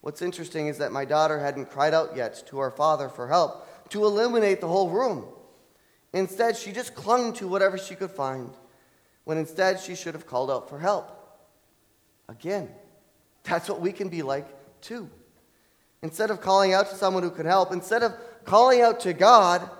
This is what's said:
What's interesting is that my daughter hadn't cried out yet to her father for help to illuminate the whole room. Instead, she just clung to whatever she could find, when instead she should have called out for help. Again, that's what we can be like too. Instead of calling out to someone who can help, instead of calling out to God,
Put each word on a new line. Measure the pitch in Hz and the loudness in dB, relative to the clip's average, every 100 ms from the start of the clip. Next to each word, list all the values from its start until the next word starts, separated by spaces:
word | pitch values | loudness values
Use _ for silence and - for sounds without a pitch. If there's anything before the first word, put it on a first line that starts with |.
What's | 143 147 | -12 -8
interesting | 180 175 165 160 151 | -8 -8 -10 -6 -6
is | 143 | -4
that | 139 | -6
my | 135 139 | -4 -2
daughter | 151 156 151 | 2 2 0
hadn't | 143 139 131 | -4 -6 -10
cried | 135 151 | 0 2
out | 160 160 131 | 2 0 -4
yet | 113 - - | -8 -8 -14
to | 135 | -6
her | 135 | -6
father | - 156 151 135 | 0 0 0 -4
for | 123 123 | -8 0
help | 170 156 - - - - | 2 2 -2 -18 -20 -12
to | 208 214 | 0 2
illuminate | 202 240 233 208 190 | 2 2 2 2 0
the | 165 | 0
whole | 185 185 | 0 0
room. | 185 254 156 104 - - _ _ _ _ _ _ | 0 -2 -4 -10 -20 -20 _ _ _ _ _ _
Instead, | 185 185 190 233 214 | -4 -4 0 -2 -2
she | 202 | -8
just | 196 247 - | -10 -10 -10
clung | 196 247 233 | 0 0 0
to | 226 190 | -6 -6
whatever | 190 196 190 | 0 0 0
she | - 185 | -10 -10
could | 190 | -10
find, | 175 135 131 123 - _ _ _ _ _ _ | -6 -6 -6 -12 -18 _ _ _ _ _ _
when | - 160 | -6 -6
instead | 160 - 185 185 | -6 -2 0 0
she | - 180 | -8 -12
should | 170 | -10
have | 156 - | -12 -6
called | 123 135 | -4 -2
out | 131 - | -4 -6
for | 143 | -6
help. | 175 202 - - - _ _ _ _ _ _ _ _ _ - | -2 -2 -6 -20 -20 _ _ _ _ _ _ _ _ _ -20
Again, | 113 160 202 - - - _ _ _ _ _ | -14 -8 -6 -8 -16 -20 _ _ _ _ _
that's | - 170 170 | -6 -6 -4
what | 170 | -6
we | 175 | -6
can | 202 190 | -6 -8
be | 170 | -6
like | 135 139 143 - - _ | -4 -6 -8 -20 -20 _
too. | - 233 175 - _ _ _ _ _ _ _ _ | -16 -14 -14 -20 _ _ _ _ _ _ _ _
Instead | 160 156 214 | -14 -4 -4
of | 202 | -2
calling | 185 190 190 | 2 4 6
out | 185 202 | 4 2
to | - | 0
someone | 196 190 | -2 0
who | 175 | -4
can | 165 160 | -4 2
help, | 190 185 | 2 2
instead | 180 175 226 | -4 -2 0
of | 233 - - - - | 0 -4 -18 -18 4
calling | 196 254 247 | 6 8 8
out | 233 226 | 6 4
to | 180 | -4
God, | 165 196 240 185 175 180 - | 4 8 8 8 2 -2 -16